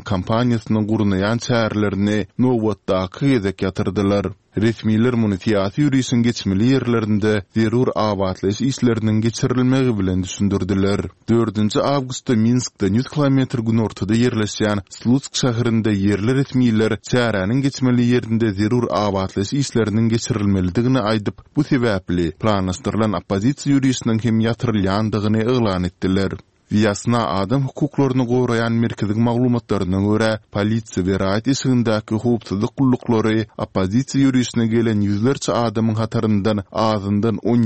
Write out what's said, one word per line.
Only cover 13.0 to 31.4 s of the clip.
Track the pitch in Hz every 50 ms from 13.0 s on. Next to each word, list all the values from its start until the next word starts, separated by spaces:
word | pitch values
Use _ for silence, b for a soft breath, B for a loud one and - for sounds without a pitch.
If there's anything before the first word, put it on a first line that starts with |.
| 135 -
kilometr | - 151 143 139 135 135 131 127 - 120
gün | 110 113 110 113
ortada | 110 101 - - - 92 110
ýerleşýän | 113 120 123 117 110 107 104 - - 107 104 104 101 - -
Slutsk | - - - 113 123 139 - - -
şäherinde | - - 135 117 113 120 120 113 113 107 113
ýerli | 107 98 95 101 104 92 98 117 131 135
resmiýetler | 139 - - 127 127 120 110 107 110 107 110 104 - -
çäräniň | - 123 120 117 104 98 92 95 120 139
geçmeli | 135 139 - - 127 127 123 120 120 120
ýerinde | 123 123 - 107 113 110 117 113 98
zerur | 95 104 107 120 123 117 - - 92 104
awatlaýyş | 104 95 98 95 95 - 107 101 - - 143
işleriniň | 139 - - 120 110 104 101 113 113 113
geçirilmelidigini | 113 113 - - 120 107 104 101 98 95 90 90 85 120 117 127 131 131
aýdyp, | 101 107 110 110 101 110 - - - _ -
bu | 151 151
sebäpli | - 156 131 120 117 101 92 - - 90 87 87 80
planlaşdyrylan | - - - 110 104 98 95 92 90 - - 104 95 101 110 110 95 87
oppozisiýa | - - 101 98 101 127 147 - - 143 139
ýürüýüşiniň | 139 131 135 127 - - 120 113 110 107
hem | 120 113 113
ýatyrylýandygyny | 110 113 117 - - 117 107 107 92 95 95 104 110 107 107 110 101 107 107 110 110 117
eglan | 131 127 117 104 92 90 90
etdiler. | 90 - - - 92 95 98 95 92 87 92 - _ _ _ _
Wyasna | - 104 107 107 107 101 - - 117 117 120 110 71 76 95
adam | 98 95 120 139 135 127
hukuklaryny | - - 156 143 - - 139 135 127 131 127
goraýan | 117 123 127 123 120 117 113 117 117 113
merkeziň | 117 117 113 113 - 117 98 104 110 117 120
maglumatlaryna | 117 117 127 123 120 117 - - 104 98 98 90 92 98
görä, | 98 104 104 107 110 110 110 104 _ _ -
polisiýa | 104 101 107 110 113 110 - - 98 90
we | 92 98 95 98
raýat | 95 98 110